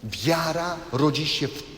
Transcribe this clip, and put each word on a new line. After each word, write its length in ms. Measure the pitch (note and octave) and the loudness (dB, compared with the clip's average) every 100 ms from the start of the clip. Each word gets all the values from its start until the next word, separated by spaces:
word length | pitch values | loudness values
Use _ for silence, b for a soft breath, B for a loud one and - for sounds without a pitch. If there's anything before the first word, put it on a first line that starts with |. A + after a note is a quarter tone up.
Wiara 720 | A2 - B2+ E3 E3 D#3+ F3 E3+ - | -8 -2 2 2 2 0 -2 -4 -4
rodzi 360 | B2 D3+ C3 D#3 | 4 4 4 0
się 200 | - C#3+ | 0 -2
w 160 | - - | -4 -12